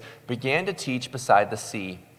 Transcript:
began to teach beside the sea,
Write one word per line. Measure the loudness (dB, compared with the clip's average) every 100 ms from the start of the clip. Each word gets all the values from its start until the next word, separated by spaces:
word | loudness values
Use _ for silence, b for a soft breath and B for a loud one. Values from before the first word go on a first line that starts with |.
| B B -8
began | -4 0 0 0
to |
teach | -4 -4 -4 -6
beside | -4 6 6 6
the | -2
sea, | -6 -8 -8 -10 -16